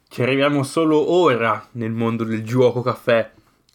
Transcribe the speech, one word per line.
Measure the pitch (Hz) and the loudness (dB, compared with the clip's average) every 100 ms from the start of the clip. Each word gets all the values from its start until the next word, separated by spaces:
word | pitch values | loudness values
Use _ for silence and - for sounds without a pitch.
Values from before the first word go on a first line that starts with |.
| _ | _
ci | - | -4
arriviamo | 120 135 143 143 | -2 0 0 0
solo | 131 - 160 151 - | -2 0 2 2 2
ora | 175 165 120 113 104 - | 2 2 2 0 -2 -6
nel | 120 113 | -8 -6
mondo | 113 117 113 | -2 -2 -2
del | 113 110 | -4 -4
gioco | 110 123 123 123 | -2 2 2 2
caffè | 123 113 - 117 - _ _ _ _ | -4 -4 0 0 0 _ _ _ _